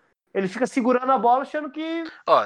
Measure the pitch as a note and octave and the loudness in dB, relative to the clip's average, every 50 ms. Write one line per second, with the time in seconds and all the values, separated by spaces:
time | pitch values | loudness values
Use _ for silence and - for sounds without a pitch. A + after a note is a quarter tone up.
0 | _ _ _ _ _ _ - G3 F#3+ F#3 - A#3 B3+ - - C4+ G#3+ B3+ B3 B3 | _ _ _ _ _ _ -4 -4 -4 -4 -2 -4 -4 -2 -2 -2 0 2 0 2
1 | B3+ C4 C4+ A3+ G#3+ A#3+ B3 C4+ C4+ - - D4+ D4+ D4 D4+ D4+ D#4+ D#4+ E4 E4 | 2 2 0 2 4 2 2 2 0 -4 -6 -8 -8 -8 -10 -10 -8 -6 -6 -8
2 | E4 - - - - - D#3 B2 G#2 | -8 -10 -16 -14 0 2 2 2 2